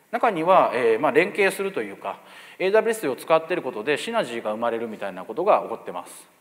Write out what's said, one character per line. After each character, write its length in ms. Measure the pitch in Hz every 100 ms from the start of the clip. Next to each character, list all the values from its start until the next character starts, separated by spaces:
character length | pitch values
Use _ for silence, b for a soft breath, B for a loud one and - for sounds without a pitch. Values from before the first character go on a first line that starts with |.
| _
ー、 20 |
中 160 | 240 247
に 140 | 180
は、 280 | 165 185 120 123
え 220 | 117 113
ー、 20 |
ま 100 | 147
あ、 20 |
連 200 | 127 185
携 200 | 214 196
す 120 | 190
る 80 | 196
と 100 | 165
い 100 | 104
う 40 | 98
か、 220 | 101 - B B B B
エ 80 | 185
ー 40 |
ダ 100 | 214
ブ 80 | 220
リ 40 |
ュ 20 | 226
ー 40 |
エ 20 |
ス 60 | 143
を 80 | 120
使 200 | - 160
っ 120 | 160
て 60 |
い 20 | 175
る 60 |
こ 100 | 135
と 120 | 110
で 140 | 113 143
シ 140 | 226
ナ 120 | 226
ジ 160 | 143 117
ー 20 |
が 100 | 107
生 60 | 107
ま 120 | 117
れ 80 | 113
る 100 | 113
み 100 | 104
た 120 | 101
い 40 |
な 100 | 92
こ 100 | 92
と 100 | 110
が 180 | 196 131
起 80 | 95
こ 100 | 113
っ 40 | -
て 60 |
ま 120 | 87 -
す。 240 | - - _